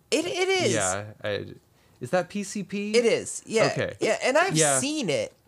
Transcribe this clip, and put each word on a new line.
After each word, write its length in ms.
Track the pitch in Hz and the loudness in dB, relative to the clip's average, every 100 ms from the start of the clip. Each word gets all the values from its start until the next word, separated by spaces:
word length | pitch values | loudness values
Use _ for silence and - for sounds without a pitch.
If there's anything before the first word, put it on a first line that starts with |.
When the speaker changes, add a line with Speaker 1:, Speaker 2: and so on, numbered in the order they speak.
| - | -4
Speaker 1:
It, 120 | 285 | -2
it 240 | 349 349 370 | -2 -2 0
is. 240 | 381 294 | 2 2
Speaker 2:
Yeah. 300 | 110 92 98 107 - | 2 0 -2 -6 -8
I, 220 | 104 101 98 - _ _ _ - | -4 -4 -6 -14 _ _ _ -14
is 100 | 127 | -2
that 180 | 180 170 | -2 -2
P 160 | 208 | -6
C 180 | 196 208 | -6 -8
P? 300 | 185 202 208 226 | -6 -6 0 2
Speaker 1:
It 80 | |
is. 380 | 226 147 - - | 4 2 -2 -10
Yeah. 260 | - 220 156 | -4 2 2
Speaker 2:
Okay. 220 | 139 92 - | 2 -4 -2
Speaker 1:
Yeah, 200 | 220 190 | 0 0
and 140 | 240 294 | 2 2
I've 180 | 381 160 | 4 4
Speaker 2:
Yeah. 220 | 151 135 | 4 2
Speaker 1:
seen 300 | 277 311 190 | 0 -2 -2
it. 220 | 123 101 _ | -2 -2 _